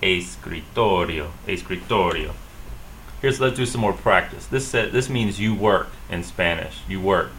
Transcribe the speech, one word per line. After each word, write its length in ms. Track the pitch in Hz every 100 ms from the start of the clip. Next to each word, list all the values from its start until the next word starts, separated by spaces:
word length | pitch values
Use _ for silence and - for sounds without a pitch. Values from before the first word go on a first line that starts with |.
Escritorio, 1300 | 95 90 87 - - 82 76 - 113 92 82 80 73 - -
escritorio. 840 | 90 - 90 - 110 90 82 76 - - - - - - - - -
Here's, 180 | 135 131
let's 160 | 131 131
do 120 | 123
some 140 | 120
more 120 | 107
practice. 540 | 92 - 95 - - -
This 200 | 135 131
sa-, 220 | 123 107
this 180 | 120 127
means 300 | 131 110 95
you 140 | 107
work 360 | 107 104 98 - - -
in 140 | 87
Spanish, 580 | 85 - 87 85 80 - -
you 120 | 95
work. 320 | 92 92 80